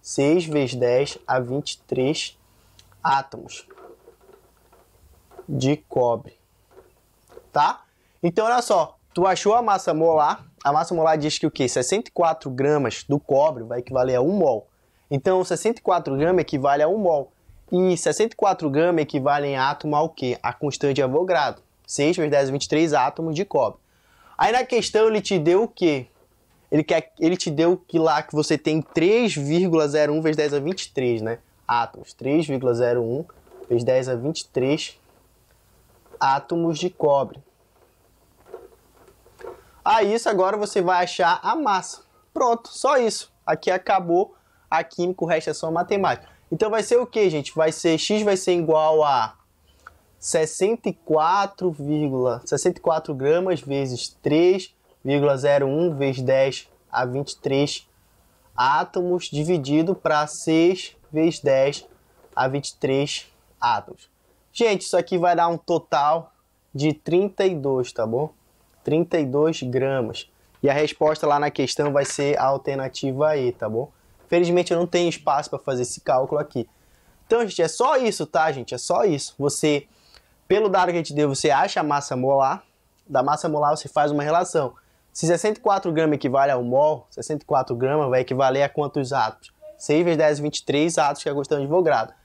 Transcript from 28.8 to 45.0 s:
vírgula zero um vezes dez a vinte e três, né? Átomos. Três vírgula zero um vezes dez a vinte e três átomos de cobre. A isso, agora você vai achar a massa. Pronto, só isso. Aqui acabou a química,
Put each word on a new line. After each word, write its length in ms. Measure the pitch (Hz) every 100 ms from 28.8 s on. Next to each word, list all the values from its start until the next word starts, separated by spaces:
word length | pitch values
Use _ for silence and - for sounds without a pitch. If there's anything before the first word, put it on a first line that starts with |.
| - - 170 220 233 147
vírgula 520 | 139 165 185 160 151
zero 260 | 151 147
um 80 | 151
vezes 160 | 160 156
dez 160 | 147
a 60 | 143
vinte 240 | 143 190
e 100 | -
três, 260 | - 127 113
né? 200 | 110 117 _ _ -
Átomos. 460 | 120 120 - -
Três 320 | - 131 151 151
vírgula 300 | 135 127 117
zero 260 | 120 120
um 240 | 113 131 165 - _ - -
vezes 160 | 120
dez 240 | 120 131 131
a 80 | 123
vinte 260 | 135 160
e 60 | -
três 520 | - 131 156 - - _ _ _ _ _ _ _ _ _ _ _ -
átomos 580 | 135 139 - 170 165 156
de 140 | 180
cobre. 500 | - 151 139 117 - _ _ _ _ _ _ _ _ _ _ _ - - _ _ _ - _ _ _ - - _ _
A 200 | 185 220
isso, 260 | 202 226 240
agora 280 | 202 190 208
você 240 | 208 208
vai 220 | 175 180
achar 360 | 180 - 170 180
a 140 | 185 285
massa. 480 | 269 190 - - _ _ _
Pronto, 360 | 320 247 233 -
só 280 | - 262 285
isso. 340 | 233 - - _ -
Aqui 260 | 160 -
acabou 640 | 185 - 196 175 170 - _ _ _ _
a 140 | 160
química, 400 | 165 -